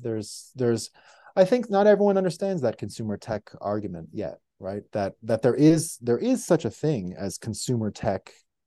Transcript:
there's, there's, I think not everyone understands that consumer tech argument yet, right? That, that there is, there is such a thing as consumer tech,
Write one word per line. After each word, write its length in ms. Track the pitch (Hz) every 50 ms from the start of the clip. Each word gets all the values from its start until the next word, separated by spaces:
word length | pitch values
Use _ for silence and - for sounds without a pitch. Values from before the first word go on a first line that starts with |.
there's, 500 | 123 117 113 110 104 - - - - - -
there's, 340 | 127 127 120 117 110 - - _ _ _ - - - - - -
I 80 | 196 185
think 260 | 185 247 247 226 240
not 160 | 202 196 202
everyone 320 | 214 208 196 202 202 196 190
understands 440 | 190 180 151 - 202 196 190 170
that 160 | 127 113 107 -
consumer 380 | 117 101 - - 113 107 101
tech 340 | 92 - - 110 104 - - - -
argument 480 | - 98 104 107 104 98 90 87 80 80
yet, 260 | 87 104 98 67 - - _ _ _ -
right? 240 | 101 90 101 104 - _
That, 220 | - 107 98 95 - _
that 200 | 110 110 117 113
there 120 | - 127 117
is, 440 | 127 147 156 165 156 139 - - -
there 160 | 120 117 120 -
is 260 | - 240 262 - -
such 200 | - 175 156 -
a 60 | 110
thing 440 | - - - 156 151 110 90 90 92 -
as 200 | 98 - - -
consumer 520 | - 113 101 - - - 127 117 110 104
tech, 420 | - - - 110 98 95 - - - _ _ _ _ _ _